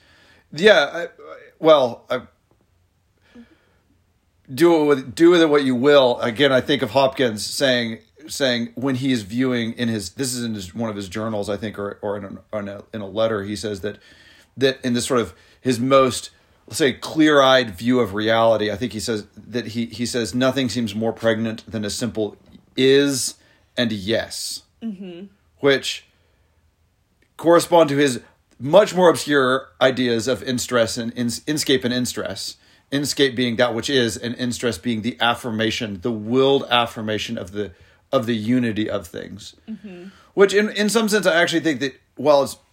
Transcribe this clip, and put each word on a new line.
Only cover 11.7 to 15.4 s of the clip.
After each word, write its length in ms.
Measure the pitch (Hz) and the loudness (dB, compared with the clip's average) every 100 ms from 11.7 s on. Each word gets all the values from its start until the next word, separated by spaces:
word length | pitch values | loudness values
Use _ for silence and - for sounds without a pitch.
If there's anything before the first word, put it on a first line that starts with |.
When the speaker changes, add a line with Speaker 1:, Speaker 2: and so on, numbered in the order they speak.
| 98 | -8
Speaker 1:
or, 180 | 101 - | -10 -8
or 140 | 104 101 | -8 -8
in 80 | 92 - _ | -10 -16 _
a, 60 | 107 | -10
in 80 | 101 | -10
a, 160 | 101 - | -14 -14
in 80 | 110 | -12
a 60 | 98 | -8
letter, 360 | 104 113 107 | -2 -2 -2
he 120 | 98 101 | -6 -8
says 260 | 110 95 | -8 -8
that, 160 | 101 - _ - _ _ _ 120 | -10 -12 _ -20 _ _ _ -2
that 260 | 135 131 127 | -2 0 -4
in 80 | |
this 140 | 120 - | -2 0
sort 140 | 127 | -2
of 120 | 85 - | -2 -8